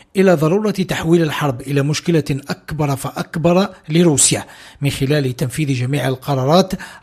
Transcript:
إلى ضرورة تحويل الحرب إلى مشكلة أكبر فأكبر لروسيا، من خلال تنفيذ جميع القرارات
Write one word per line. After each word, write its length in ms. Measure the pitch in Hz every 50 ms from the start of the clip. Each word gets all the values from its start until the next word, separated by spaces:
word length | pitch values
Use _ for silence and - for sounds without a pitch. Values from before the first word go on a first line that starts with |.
| - _ _
إلى 180 | 190 190 196 175
ضرورة 380 | 147 156 156 175 208 214 208
تحويل 500 | - - 180 - 139 - - 160 170 170
الحرب 400 | 165 151 131 - 151 143 127 120
إلى 200 | - - 143 139
مشكلة 420 | 139 147 151 - - - 170 156 - -
أكبر 680 | 143 131 - - - - _ - 156 143 151 143 139
فأكبر 720 | 127 - - - - - - - 170 147 170 175 185 196 - - - _ -
لروسيا، 560 | 151 170 180 165 143 131 - - 135 101 - - - - - - - -
من 80 | 143 139
خلال 460 | - - 139 131 151 151 139 127 123
تنفيذ 380 | - 147 123 - 156 156 139 135
جميع 340 | 120 123 127 143 147 127
القرارات 640 | 135 131 - - 147 143 131 127 139 160 185 180 185 - - - - - -